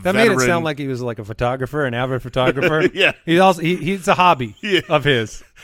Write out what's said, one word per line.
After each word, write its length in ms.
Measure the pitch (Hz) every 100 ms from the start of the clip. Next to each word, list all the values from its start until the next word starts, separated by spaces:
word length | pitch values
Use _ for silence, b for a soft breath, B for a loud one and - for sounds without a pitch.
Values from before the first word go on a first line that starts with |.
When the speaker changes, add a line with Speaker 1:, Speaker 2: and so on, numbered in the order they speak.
Speaker 1:
That 140 | 180 196
made 80 | 233
it 40 |
Speaker 2:
veteran. 180 | 180 127
Speaker 1:
sound 180 | 170 160
like 140 | 143
he 80 | 139
was, 160 | 123
like, 160 | 123 113
a 40 |
photographer, 640 | 104 110 120 131 131 151 135
an 80 |
avid 300 | 117 131 127
photographer. 680 | 123 135 127 131 175 156 170
Speaker 2:
<laughs> 40 |
Yeah. 180 | 190 165 -
Speaker 1:
He's 160 | - 165
also, 220 | 190 175
he, 140 | 165 180
he's 320 | 147 196 190
a 80 | 165
hobby 400 | 180 143 113 -
Speaker 2:
Yeah. 200 | 208 175 -
Speaker 1:
of 140 | 151
his. 400 | 139 123 107 - B B